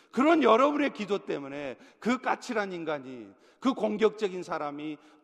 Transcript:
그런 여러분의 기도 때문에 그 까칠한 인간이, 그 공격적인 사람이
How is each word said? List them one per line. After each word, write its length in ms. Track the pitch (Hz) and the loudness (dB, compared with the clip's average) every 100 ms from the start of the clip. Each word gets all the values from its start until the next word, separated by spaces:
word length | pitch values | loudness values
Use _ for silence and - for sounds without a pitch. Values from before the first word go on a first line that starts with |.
| _ | _
그런 320 | - 294 339 | 2 4 6
여러분의 480 | 240 226 285 294 277 | 6 6 6 2 -2
기도 320 | - 190 196 - | -4 -4 -4 -2
때문에 500 | 151 139 143 143 117 - _ | -6 -6 -8 -8 -10 -18 _
그 200 | 208 247 | -2 0
까칠한 540 | 233 - - 220 196 | -2 -4 -2 -4 -4
인간이, 560 | 175 156 147 127 127 101 98 _ _ | -6 -4 -6 -8 -14 -16 -20 _ _
그 160 | 262 | -2
공격적인 720 | - 214 208 214 208 202 180 | 0 -2 2 2 2 -4 -4
사람이 540 | 165 160 147 143 151 151 - _ | -6 -6 -6 -8 -10 -12 -16 _